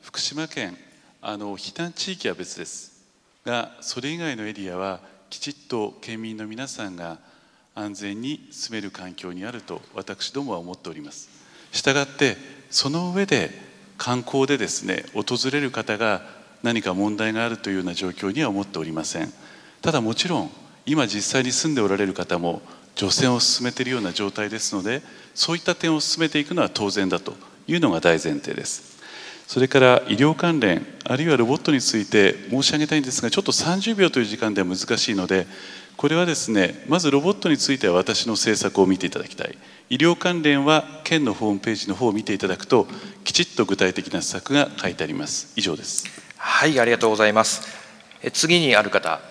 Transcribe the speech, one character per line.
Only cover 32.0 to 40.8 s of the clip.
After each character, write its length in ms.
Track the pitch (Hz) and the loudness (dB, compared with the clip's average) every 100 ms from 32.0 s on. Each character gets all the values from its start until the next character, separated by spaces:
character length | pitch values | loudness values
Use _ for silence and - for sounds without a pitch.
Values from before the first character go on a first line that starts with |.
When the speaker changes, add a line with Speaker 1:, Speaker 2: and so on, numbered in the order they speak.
| 101 | 2
Speaker 1:
て 300 | 110 98 95 - | 6 6 4 -2
申 140 | 123 | 0
し 100 | 139 | 2
上 60 | 156 | 2
げ 80 | 151 | 2
た 100 | 156 | 2
い 60 | |
ん 20 | |
で 60 | 131 | 0
す 100 | 127 | -2
が、 100 | - | -2
ち 80 | - | 0
ょ 40 | |
っ 20 | |
と 80 | 196 | 0
三 280 | - 135 185 | 0 2 0
十 140 | 196 | 0
秒 140 | 214 180 | 2 2
と 100 | 135 | 4
い 40 | |
う 20 | |
時 140 | 113 107 | 0 0
間 160 | 110 | -2
で 80 | 101 | 0
は 40 | 92 | 0
難 300 | 92 - 110 | -2 -2 -2
し 160 | - | 0
い 20 | |
の 120 | 101 90 | 0 2
で、 200 | 95 87 - - - - - | 0 0 -8 -16 -18 -20 -2
こ 100 | 143 | 0
れ 80 | 160 | 2
は 80 | |
で 100 | 175 | 2
す 160 | 156 - | 0 0
ね、 320 | 107 87 - - | 2 2 0 0
ま 100 | 160 | 2
ず 120 | 160 | 4
ロ 100 | 139 | 4
ボ 120 | 160 | 4
ッ 20 | |
ト 160 | 196 185 | 0 2
に 80 | 143 | 2
つ 120 | - | 2
い 40 | 131 | 2
て 80 | 101 | 4
は 60 | |
私 340 | 90 95 107 - | 4 4 0 0
の 60 | |
政 260 | 107 - 104 | 0 2 2
策 220 | 101 98 | 0 4
を 60 | 95 | 4
見 100 | 92 | 4
て 100 | 87 | 0
い 40 | |
た 80 | - | -4
だ 80 | - | -8
き 100 | - | -8
た 80 | |
い。 140 | - - - - - | -8 -8 -20 -20 -6
医 60 | 127 | 2
療 200 | 160 170 | 4 4
関 240 | 185 175 | 0 2
連 240 | 151 143 | 4 4
は 200 | 139 156 | 4 2